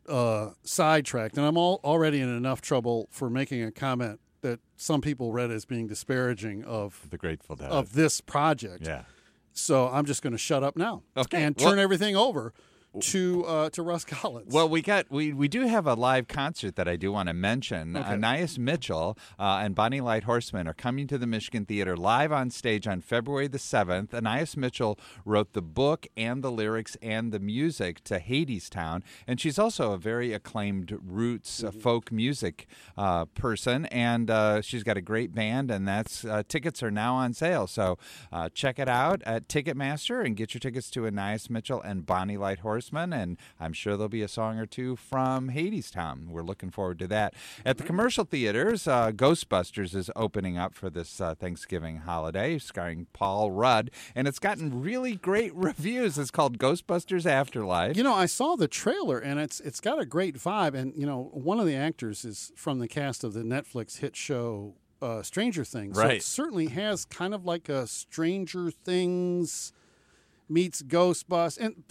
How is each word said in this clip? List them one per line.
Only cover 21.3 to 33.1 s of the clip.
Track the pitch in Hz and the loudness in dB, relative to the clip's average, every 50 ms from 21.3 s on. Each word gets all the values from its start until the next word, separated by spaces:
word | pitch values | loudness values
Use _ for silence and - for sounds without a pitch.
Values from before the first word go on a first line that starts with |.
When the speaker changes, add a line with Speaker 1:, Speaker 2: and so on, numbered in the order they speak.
| 113 110 - - - 113 101 | -2 -2 -2 -4 -4 -4 -2
Speaker 2:
Theater | 92 107 101 98 90 90 | -2 0 0 0 0 0
live | 85 87 101 113 131 151 156 | 2 2 4 4 4 4 2
on | 151 139 127 123 | 2 0 0 -2
stage | - - - 120 110 104 - | -4 -4 -2 0 0 0 0
on | 107 95 90 | -2 -2 -2
February | - - - 120 117 139 143 135 139 127 | -2 0 0 0 0 0 -2 -2 -2 -2
the | 131 139 | -4 -6
seventh. | - - - 117 101 90 90 92 104 - - | -4 0 2 2 2 2 0 0 -2 -4 -4
Anais | 117 113 117 113 139 165 - - | -2 0 0 0 0 -2 -2 -4
Mitchell | 147 131 127 - - 123 107 104 - - - - - - | -4 -4 -2 -2 0 0 0 -2 -4 -8 -20 -20 -8 -2
wrote | 107 107 104 107 - - | 2 4 4 4 2 -2
the | 107 | -6
book | 87 80 78 - 139 143 160 - - - - | -6 -2 0 2 4 4 4 2 -2 -8 -6
and | 110 113 117 123 135 131 | -4 -2 -2 -2 -2 -2
the | 131 | -2
lyrics | 120 110 107 107 110 113 107 - - - | -2 0 0 0 0 -2 -4 -6 -10 -8
and | - 113 107 113 117 117 | -6 -4 -2 -2 -2 -2
the | 107 101 | -2 -2
music | 98 104 107 127 151 165 147 - 104 87 82 - - | -2 -2 0 0 0 0 0 0 -2 -2 -4 -6 -6
to | - 104 90 | -4 -4 -2
Hadestown, | 78 - 127 143 165 135 117 90 - - - 95 82 80 82 87 - - - - - | -2 0 0 0 2 0 -2 -6 -6 -8 -6 -6 -4 -2 -4 -4 -6 -8 -16 -12 -6
and | - 127 120 | -4 -4 -2
she's | - 160 135 196 | -2 0 2 2
also | 214 233 - - 123 107 | 2 2 2 0 0 0
a | 101 90 | 0 -2
very | 85 110 113 120 123 123 | -2 -2 -2 -2 -2 -2
acclaimed | 110 101 - - - 110 101 101 101 95 90 85 104 87 - | -4 -6 -8 -8 -6 -4 -2 -2 -2 -4 -4 -6 -8 -10 -8
roots, | 92 90 104 117 120 120 107 - - - - 113 | -6 -2 -2 0 0 -2 -4 -8 -10 -8 -8 -6
uh, | 104 | -8
Speaker 1:
Mm-hmm. | 95 107 | -6 -2
Speaker 2:
folk | - 123 117 117 - - | 0 2 2 2 0 -2
music, | 117 110 113 131 143 - 110 90 - - - - - - - - - | 0 0 2 2 0 0 -2 -4 -4 -6 -14 -20 -20 -20 -20 -12 -4
uh, | - 101 95 | 0 2 2